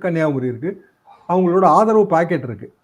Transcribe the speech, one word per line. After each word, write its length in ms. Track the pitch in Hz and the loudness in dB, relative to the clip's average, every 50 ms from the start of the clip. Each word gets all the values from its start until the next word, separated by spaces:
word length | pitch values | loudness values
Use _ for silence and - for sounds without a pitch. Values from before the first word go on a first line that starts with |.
கன்னியாகுமரி 500 | - 180 165 160 156 151 139 131 127 127 | -6 -4 -2 -2 -2 -2 -2 -4 -4 -6
இருக்கு, 200 | 113 110 143 185 214 - - _ _ _ _ _ - _ _ - | -6 -8 -8 -10 -10 -12 -16 _ _ _ _ _ -20 _ _ -4
அவங்களோட 360 | 175 185 185 170 170 190 190 165 151 185 | 0 0 2 2 2 2 4 4 4 4
ஆதரவு 260 | 220 220 220 214 202 196 170 | 4 4 2 2 2 2 2
பாக்கெட் 320 | 165 175 160 180 143 127 120 | 0 0 0 -4 -6 -6 -8
இருக்கு. 180 | 110 - - - _ _ | -12 -12 -16 -20 _ _